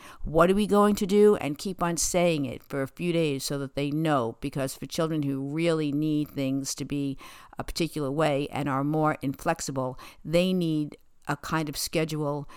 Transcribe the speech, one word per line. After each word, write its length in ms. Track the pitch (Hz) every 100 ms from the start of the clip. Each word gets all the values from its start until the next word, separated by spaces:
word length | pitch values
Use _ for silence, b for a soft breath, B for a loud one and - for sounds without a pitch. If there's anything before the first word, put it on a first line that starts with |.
| B B
What 260 | - 156 175
are 60 | 196
we 100 | 208
going 300 | 202 208 208
to 100 | 190
do?" 300 | 208 208 208
And 240 | - -
keep 240 | 202 180
on 140 | 170 170
saying 480 | - 180 175 156 131
it 180 | -
for 180 | - 143
a 60 | 135
few 260 | - 175
days 300 | 165 160 135
so 160 | - 143
that 160 | 135 -
they 160 | 143
know, 460 | 147 160 143 117 -
because 320 | 143 143 135
for 140 | - 135
children 340 | - 160 156
who 180 | 143 135
really 520 | 139 156 170 160 147
need 380 | 143 156 151 147
things 440 | 143 135 135 135 -
to 100 | -
be 300 | 143 139 135 B B B -
a 40 |
particular 460 | - - 165 160 139
way 380 | 143 156 139 143
and 180 | 143 143
are 160 | 135
more 340 | 143 156 156 143
inflexible, 800 | 135 135 175 160 - 135 127 135 B B
they 280 | 165 170 185
need 460 | 185 170 156 147 - _ - -
a 80 | 147
kind 320 | - 160 151
of 80 | 147
schedule 680 | - 165 160 151 147 147 143